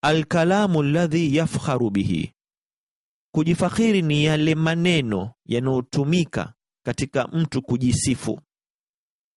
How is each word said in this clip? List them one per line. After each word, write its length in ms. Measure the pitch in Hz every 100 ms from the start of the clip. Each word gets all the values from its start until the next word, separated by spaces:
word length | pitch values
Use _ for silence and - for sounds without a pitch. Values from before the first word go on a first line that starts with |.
Alkalamu 760 | 143 160 151 170 165 196 208 160
alladhi 540 | 143 156 170 160 160 143
yafkharu 540 | 160 135 - 127 117
bihi, 440 | 101 98 85 78 _ _ _ _ _ _ _ _ _ _
kujifakhiri 680 | 156 160 170 180 - 226 196
ni 220 | 160 147 151
yale 300 | 151 151 156
maneno 800 | 160 165 175 170 123 98 104 - -
yanayotumika 1080 | 120 131 131 123 - 139 175 160 - 85 _ _ _ -
katika 420 | - 135 139 127
mtu 340 | 165 160 135
kujisifu 800 | - 123 127 120 - 123 - - _ _ _ _ _ _ _ _ _